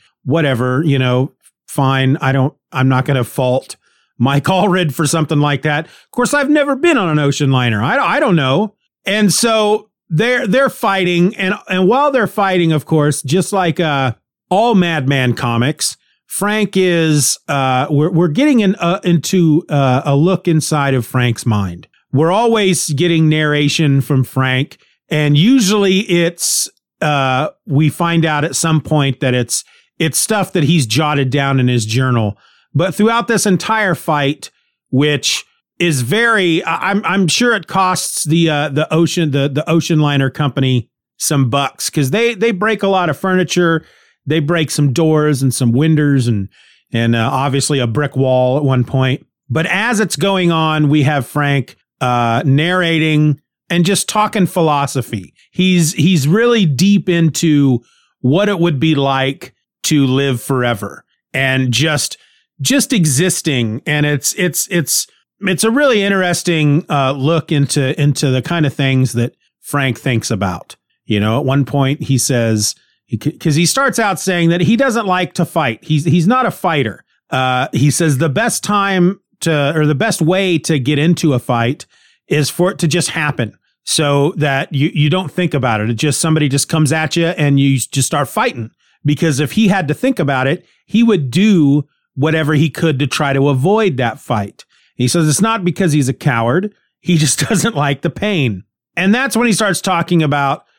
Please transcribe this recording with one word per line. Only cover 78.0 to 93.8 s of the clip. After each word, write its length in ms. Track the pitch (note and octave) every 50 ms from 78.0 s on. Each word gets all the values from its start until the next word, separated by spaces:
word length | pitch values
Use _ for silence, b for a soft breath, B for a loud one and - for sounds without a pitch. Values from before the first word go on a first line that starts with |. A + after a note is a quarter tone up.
| E3+ D#3+ C#3+ B2
the 100 | E3 D#3
best 340 | C3 F#3+ A3+ A#3+ - - -
time 580 | - G#3 G#3 G3 G3 F#3+ F#3 F3 F3+ G3+ - _ _ _ _
to, 320 | - E3+ D#3+ D3 C#3+ C#3 -
or 120 | D#3+ D3+
the 80 | D3 D3+
best 260 | C3 A3 A3+ G3 -
way 380 | D#3+ D3+ F3+ F#3+ G3 F#3 F3 D#3
to 200 | - - E3 C#3+
get 200 | B2 C3 D3+ C#3
into 340 | D3 E3+ F3 - - D#3+ C#3
a 60 | A#2+
fight 480 | - - B2 A#2 A#2 A#2+ D3+ - - b b b b b b b b _
is 220 | C#3+ D3+ C#3+ -
for 200 | - - F3 F#3
it 80 | G3+ C#3+
to 80 | F3 D#3+
just 220 | C3 F3 - -
happen 460 | - E3+ D#3 D3+ C#3 - A#2+ G#2 - _ _ _ _ _ _
so 480 | - - - D#3 C#3+ C#3+ C#3+ C#3 D#3 -
that 360 | - D3 D3 C#3 C3+ D3+ - -
you, 160 | C3+ C#3 D#3+ -
you 160 | D#3 D3 D3+
don't 240 | D#3+ F#3 F#3+ D3+ -
think 220 | - F3+ F3 -
about 260 | C#3+ B2 B2 A2+ G#2+
it. 100 | G#2 A2+
It 40 | A#2+
just, 260 | A2 - D3+ C#3 -
somebody 280 | - E3 D#3 D#3 D#3 C#3
just 200 | B2+ D3 - -
comes 240 | - D#3+ D#3 C3 D#3
at 240 | D#3 D#3 D#3 -
you 100 | E3+ E3
and 320 | E3 - - D3+ C#3+ C#3+ C#3
you 180 | C#3 C#3 C#3
s-, 100 | B2+ -
just 200 | - - C#3 C3
start 220 | - - D3 D3 -
fighting. 420 | - - A#3+ C4 F3+ B2+ A2 A2 - _ _ _ _ _ _
Because 360 | D3+ D3 - E3+ E3 C#3+ B2
if 120 | D3+ C#3 -
he 160 | - A3+ G3
had 200 | G#3 G3 F3 C3+
to 60 | D3
think 240 | - - C4+ B3+ -
about 280 | E3+ C#3+ C#3 C3 C3
it, 200 | C3+ D#3 F3+ - _ _ _ _
he 160 | _ - G#3+ A#3
would 280 | A3+ G#3+ F3 C#3+ B2
do 580 | A#2 F3 G3+ A3 G3+ F3 D3+ C#3 C#3 D3 C#3+ - _ _ _ _ _
whatever 400 | C#3 C3+ D#3 D#3+ D#3+ D#3 C#3+ D#3
he 140 | D3 D#3+ D3+
could 300 | - - - E3 D3 B2+
to 80 | D3
try 260 | C3 - - D3+ C#3 C3+
to 160 | C#3 C3+ C#3+
avoid 480 | C#3+ B2+ B2+ F3+ G#3 A3